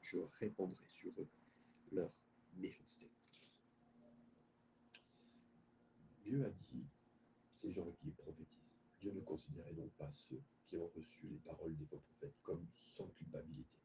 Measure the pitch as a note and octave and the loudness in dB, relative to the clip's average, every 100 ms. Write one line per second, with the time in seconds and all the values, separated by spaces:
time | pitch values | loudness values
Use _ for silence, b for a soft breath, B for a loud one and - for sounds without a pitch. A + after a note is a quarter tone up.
0 | - F2+ E2+ - A2 - F#2+ - - - | 4 4 4 2 2 6 4 4 -8 -4
1 | F2+ - - - - B B B - G2 | -4 -2 -4 -6 -20 B B B 2 4
2 | E2 - - - - F2+ F#2 - - - | 4 0 -20 -20 -14 -2 -2 -2 -8 -8
3 | A#2+ - - - - - - - - - | -8 -16 -20 -18 -18 -20 -20 -20 -20 -20
4 | - - - - - - - - - - | -20 -18 -20 -20 -20 -20 -20 -20 -18 -18
5 | - B B B - - - - - - | -18 B B B -20 -20 -20 -20 -20 -20
6 | - - G#2 C3+ A#2+ F#2+ - B2 - - | -20 -8 6 8 8 4 -4 -4 -4 -8
7 | - - - - - - D#4+ G#3+ E2+ - | -20 -20 -20 -20 -20 -2 2 2 2 0
8 | D3 - - D2+ D#2+ - - - - - | -4 -4 -8 -8 -10 -14 -20 -20 -20 -2
9 | G2 F#2+ - D#2+ - C#2+ D#2 D#2+ - - | 0 0 2 0 0 -4 -2 -2 -4 -2
10 | D2 D2 - C2+ - - - F2 E2+ D#2+ | -4 -4 -6 -6 -6 -16 -2 0 0 -2
11 | D#2+ - E2 D2+ - E2 E2 D#2 D2 C#2 | -8 -6 -4 -4 -4 -2 0 0 0 -4
12 | - - C#2+ - - E2+ E2+ - - - | -8 -8 -6 -4 0 0 0 -8 -14 -4
13 | - - E2 D#2 D#2+ D#2+ - - | -4 -4 -4 -4 -4 -6 -8 -12